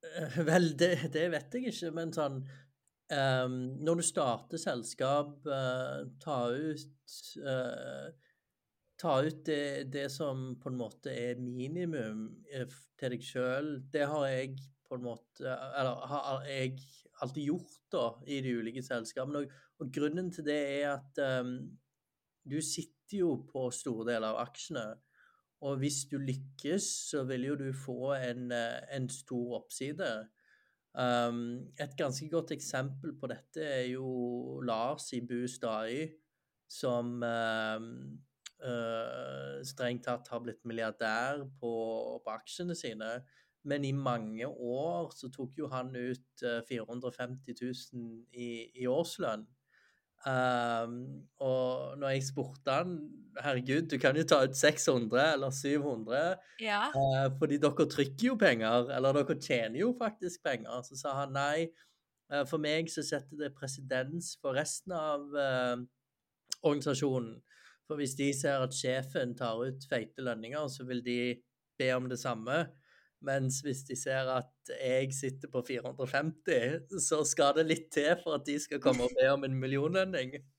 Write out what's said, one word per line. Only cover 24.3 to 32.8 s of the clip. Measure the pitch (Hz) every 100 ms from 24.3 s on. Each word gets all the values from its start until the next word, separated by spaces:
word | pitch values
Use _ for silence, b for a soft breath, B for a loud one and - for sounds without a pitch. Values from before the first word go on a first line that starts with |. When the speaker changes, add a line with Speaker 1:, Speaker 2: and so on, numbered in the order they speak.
Speaker 1:
av | 113
aksjene, | 123 - - 147 107 113 b b b b b _
og | 143 139
hvis | 139 139 -
du | 143
lykkes, | 139 131 - - 143 185 196 - -
så | 151 131
vil | 131
jo | 131 143
du | 135
få | 135 135 123 131
en, | 139 127 120 123
eh, | 120 117 127 127
en | 139 127
stor | - - 123 120 117
oppside. | - - 131 156 175 110 110 b b b b b _
Um, | - 127 120 120 120 117 120 - -
et | 143 -
ganske | 151 131 156
godt | 165 160
eksempel | 139 - 135